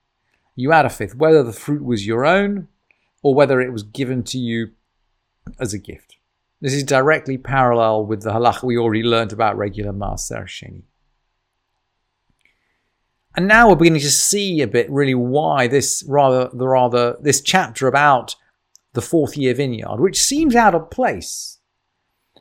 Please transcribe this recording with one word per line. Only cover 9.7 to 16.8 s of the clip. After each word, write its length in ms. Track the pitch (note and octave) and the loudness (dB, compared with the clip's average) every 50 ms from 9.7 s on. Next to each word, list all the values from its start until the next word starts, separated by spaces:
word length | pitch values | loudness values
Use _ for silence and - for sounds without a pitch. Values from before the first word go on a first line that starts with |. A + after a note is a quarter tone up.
| G2 G#2 G2+ G2+ G2 | -6 -8 -8 -8 -8
Maaser 520 | G2+ G2+ G2 G2 - - - A#2 A2 G2 | -8 -8 -8 -8 -8 -10 -10 -10 -12 -12
Sheni. 380 | F#2 - - - - - F#2 F#2+ _ _ _ _ _ _ _ _ _ _ _ _ _ _ _ _ _ _ _ _ _ _ _ _ _ _ _ _ _ _ _ _ _ _ _ _ _ _ _ _ _ _ _ _ _ _ _ _ _ - | -14 -16 -18 -18 -20 -20 -20 -20 _ _ _ _ _ _ _ _ _ _ _ _ _ _ _ _ _ _ _ _ _ _ _ _ _ _ _ _ _ _ _ _ _ _ _ _ _ _ _ _ _ _ _ _ _ _ _ _ _ -6
And 140 | - F3+ G3+ | -2 2 4
now 200 | G#3+ A3+ A#3+ A3 | 6 8 8 8
we're 80 | F#3 | 8
beginning 260 | C#3+ E3+ E3+ D#3+ D3+ C#3 | 8 6 4 4 4 2
to 80 | D3 | 0
see 500 | - - - - - G#3 G3+ F#3+ F3 D3+ | 0 0 0 0 0 0 -2 -2 0 -2
a 80 | C3+ G#2 | -2 0
bit 200 | G#2+ A#2+ A#2 - | 0 0 0 0
really 240 | C#3 C#3 C#3+ C3+ C3 | 0 0 0 0 0
why 520 | B2 B2 B2 B2+ D3 D#3 D#3 D3 C#3 B2 | 0 0 0 0 0 0 0 0 0 0
this 380 | A#2+ C3+ C3+ A#2 - - - - | 2 2 0 0 -2 -4 -6 -6
rather, 440 | C#3+ C#3 C#3+ C#3 C3+ B2+ B2+ B2+ - - | -2 2 4 4 4 4 2 0 -2 -4
the 160 | B2 B2+ C3 | -4 -2 0
rather, 480 | C3 B2+ | 2 2